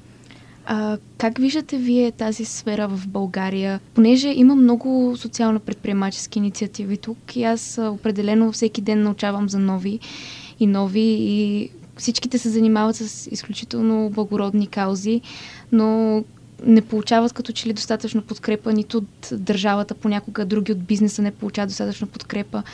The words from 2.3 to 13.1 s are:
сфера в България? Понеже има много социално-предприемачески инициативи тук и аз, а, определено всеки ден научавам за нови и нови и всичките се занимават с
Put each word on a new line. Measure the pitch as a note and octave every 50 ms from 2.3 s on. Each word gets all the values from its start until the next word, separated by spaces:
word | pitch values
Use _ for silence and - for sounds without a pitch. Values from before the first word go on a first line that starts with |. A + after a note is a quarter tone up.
| A3 - A3
сфера | - - - - A3+ G#3 G#3 G#3+ G3+
в | G3 F#3+ F#3 G3
България? | G3 G3+ G3 F#3 F3+ F#3+ F#3+ F#3+ F#3+ F#3+ F#3+ G3 G3 F#3+ - - -
Понеже | - A3 A3+ B3+ C4 C4+ C#4+
има | C#4 - B3 B3+ C#4+
много | C4+ B3+ A#3+ A#3+ A#3 A#3+ C4 C4 C4 B3+ B3 B3
социално-предприемачески | A#3+ - A3+ - - A#3 A3+ A3 G#3+ - - G3+ - - - G3+ G3 G3 G3 G3 - - - - G#3+
инициативи | G#3 G3+ G3 - G#3+ G3 - - G3+ F#3+ G3+
тук | G#3 - A3 A3+ - - - -
и | B3 A#3
аз, | A3+ A#3 A3+ - - - -
а, | A3+ G#3+
определено | G#3 G3 - A3+ G#3+ G3 G3+ G3+ G#3+ A3 A3+ A3+ G#3+
всеки | - A#3 A3 - -
ден | G3+ G#3+ A3 G#3+ G#3
научавам | G#3 G#3 G#3 - G3+ G3+ G3+ G3+ G3
за | G3 G3
нови | G3 F#3+ F#3+ F#3 F3+ G3 G3+ A3+ - - - - - - - - - - - -
и | A3+
нови | G3+ G3 G3 G3 F#3+ F#3 A3 A3 A3+ A3 G#3+
и | A3 G#3 G#3 G#3 G#3+ G#3 G#3 G#3 G#3 - - - - - -
всичките | - - - A3+ - - B3+ B3+ A#3+
се | - A#3
занимават | A3 A3+ A3 A3 A3 G#3+ G#3+ A3 A3+
с | - A3+ G#3+